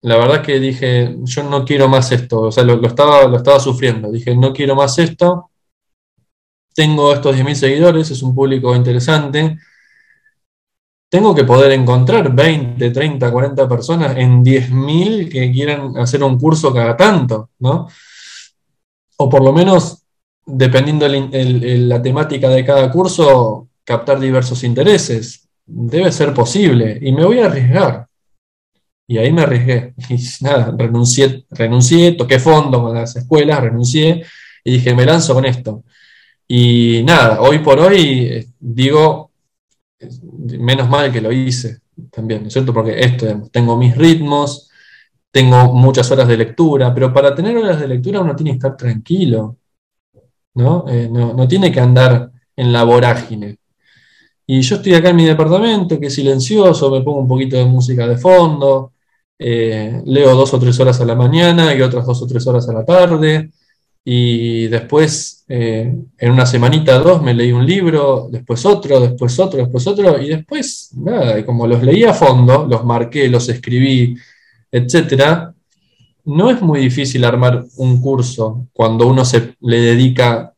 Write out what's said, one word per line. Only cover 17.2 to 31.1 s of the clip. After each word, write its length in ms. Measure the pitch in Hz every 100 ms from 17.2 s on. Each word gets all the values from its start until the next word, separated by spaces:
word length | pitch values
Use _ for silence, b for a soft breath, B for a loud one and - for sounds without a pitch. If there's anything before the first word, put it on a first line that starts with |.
| 123 110 113 _
¿no? 280 | 127 165 165 B B B B B B _ _ _ _ _ _ _
O 120 | 139
por 140 | 139
lo 80 | 131
menos, 520 | 147 185 185 - - _ _ _ _ -
dependiendo 600 | 131 127 131 147 151 147
el, 240 | 139 135
el, 300 | 135 127 123
el, 260 | 120 123 123
la 120 | 120
temática 480 | 123 131 151 139 131
de 160 | 131 127
cada 240 | 139 131
curso, 760 | 160 185 175 151 131 113 107 - _
captar 360 | - 117 - 135
diversos 440 | 131 131 123 120
intereses. 840 | 120 120 170 190 - 113 110 - _ _ _
Debe 460 | 117 117 147 185
ser 220 | - 147
posible, 640 | 127 120 202 190 120 110 107
y 100 | 135
me 140 | 135 175
voy 140 | 247
a 80 | 208
arriesgar". 600 | 139 123 175 165 113 - _ _ _ _ _ _ _ _ _ _
Y 100 | 113
ahí 160 | 120
me 80 | 165
arriesgué, 540 | 143 123 127 123 - -
<laughs> 80 | -
y 80 | 123 - -
nada, 320 | 131 139 113 117
renuncié, 680 | 117 117 120